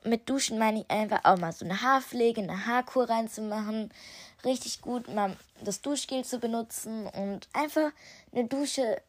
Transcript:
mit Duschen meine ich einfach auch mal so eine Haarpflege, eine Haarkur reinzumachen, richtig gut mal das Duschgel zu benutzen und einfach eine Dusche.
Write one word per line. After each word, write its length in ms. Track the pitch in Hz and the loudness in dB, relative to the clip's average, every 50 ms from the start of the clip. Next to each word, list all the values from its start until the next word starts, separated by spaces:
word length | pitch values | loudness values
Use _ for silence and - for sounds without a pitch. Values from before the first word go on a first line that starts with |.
| - | 0
mit 260 | 220 233 226 - - | 0 0 0 0 -2
Duschen 300 | 262 277 - - 226 220 | -2 0 0 0 0 2
meine 220 | 220 220 214 220 | 2 2 2 0
ich 100 | - - | 0 0
einfach 340 | - 214 214 202 208 - - | 0 0 2 2 0 6 8
auch 140 | - 190 180 | 8 6 6
mal 120 | 175 165 | 4 -4
so 140 | - - - | -6 -6 -6
eine 160 | 165 190 202 | -4 -4 0
Haarpflege, 580 | 233 254 269 269 254 - 247 247 233 233 226 226 | 2 4 4 4 2 0 0 2 2 4 4 2
eine 280 | 202 165 170 196 196 | -4 -4 -4 -4 -2
Haarkur 420 | 226 240 247 247 - - 262 240 226 | 0 0 0 0 0 0 0 2 2
reinzumachen, 840 | 226 226 226 220 - 220 220 214 208 220 208 214 220 220 214 208 - - - - - - - - - - - | 2 0 0 -2 -4 -6 -6 -4 -4 -4 -4 -4 -4 -4 -4 -6 -10 -18 -20 -20 -18 -18 -20 -20 -14 -4 -2
richtig 380 | 247 262 247 - 226 - - | 0 0 0 -2 -8 -8 -8
gut 300 | - - 247 240 233 - | -6 -4 -4 -4 -4 -2
mal 240 | - 208 202 190 180 - - _ _ - 214 | 0 0 0 0 -2 -6 -14 _ _ -8 -6
das 180 | 202 190 - | -6 -6 -4
Duschgel 420 | - 277 285 269 - - 269 262 247 | -2 -2 -2 -2 -2 -4 -4 -4 -4
zu 140 | - 254 | -4 -6
benutzen 720 | 240 240 226 226 233 226 226 - - - 220 220 220 208 | -4 -2 -2 -2 -2 -4 -4 -8 -10 -8 -8 -8 -6 -8
und 420 | - - - 196 196 202 - - - | -8 -6 -4 -4 -4 -4 -6 -8 -4
einfach 380 | - 254 302 302 - 311 311 302 - - - - - - - - | -2 -2 0 2 2 2 2 2 -2 -6 -20 -20 -20 -20 -16 -6
eine 140 | - 240 240 | -2 -2 0
Dusche. 560 | 226 277 277 285 277 - 269 254 220 196 - - | 0 0 -2 -2 -2 0 0 2 2 0 -2 -4